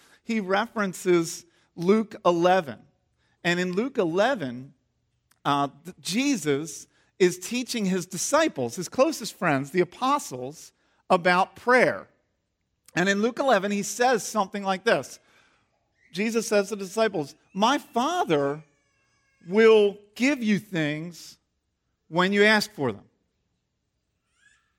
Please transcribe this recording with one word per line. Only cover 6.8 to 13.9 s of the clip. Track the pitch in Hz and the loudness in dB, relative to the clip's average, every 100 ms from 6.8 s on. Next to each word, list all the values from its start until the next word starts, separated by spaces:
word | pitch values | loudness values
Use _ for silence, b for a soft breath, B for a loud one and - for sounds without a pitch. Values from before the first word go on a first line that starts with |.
| - _ _ - | -18 _ _ 0
is | 180 180 | 0 0
teaching | - 240 254 240 196 | -6 -6 -6 -4 -2
his | 185 175 | -2 -4
disciples, | 180 - 294 320 - 120 147 | -8 0 2 2 -2 -6 -6
his | 170 | -6
closest | - 294 - 214 - | 0 0 -2 -10 -4
friends, | 180 139 139 | -2 0 -2
the | 185 | -2
apostles, | 175 - 254 285 - 127 127 156 - _ _ _ - | -2 -2 -2 -2 -4 -12 -12 -14 -20 _ _ _ 0
about | 185 175 180 190 - | 2 4 2 0 -4
prayer. | - 247 180 101 - _ _ _ _ _ _ _ _ | 2 4 4 0 -10 _ _ _ _ _ _ _ _
And | - 185 | -2 0
in | 196 | 2
Luke | 226 240 | 0 0
eleven, | 277 214 196 | 2 2 2
he | 202 | -4
says | 196 | -6